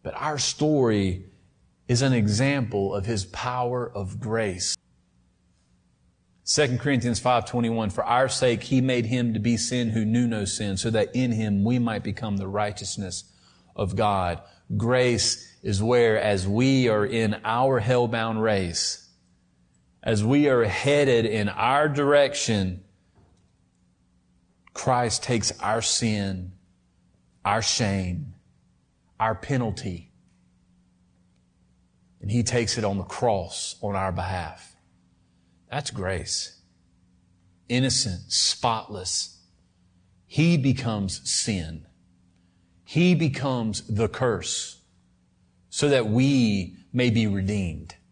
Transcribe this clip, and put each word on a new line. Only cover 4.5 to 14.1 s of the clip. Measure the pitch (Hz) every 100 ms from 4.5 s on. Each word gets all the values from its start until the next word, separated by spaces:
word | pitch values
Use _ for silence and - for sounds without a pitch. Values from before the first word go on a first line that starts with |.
| 90 87 - _ _ _ _ _ _ _ _ _ _ _ _ _ _ _ _
Second | - - 143 123
Corinthians | 143 135 117 117
five | 127 120 -
twenty-one, | 123 117 117 107
"For | -
our | - 120 131
sake | - 127 113
he | - 131
made | 131 127 113
him | 127 120
to | 110
be | 107 113
sin | - 127 117
who | 110
knew | 107 117 120
no | 110
sin, | 98 - 104 95
so | -
that | 110 98 123
in | 127
him | 113 107 101
we | 104 123
might | 117 107
become | 104 98 110 101
the | 95
righteousness | 101 104 87 98 - 95 87 - _ _ _ _ -
of | 101 95
God." | 107